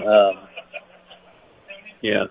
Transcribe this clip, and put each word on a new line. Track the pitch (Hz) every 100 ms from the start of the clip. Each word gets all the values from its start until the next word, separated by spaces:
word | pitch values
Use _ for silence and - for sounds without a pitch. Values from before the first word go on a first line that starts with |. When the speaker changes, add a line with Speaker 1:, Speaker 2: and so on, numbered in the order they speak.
| 104
Speaker 1:
Um, | 107 98 95 - - - - - - - - _ - _ _ - - - -
Speaker 2:
Yeah. | 110 104 95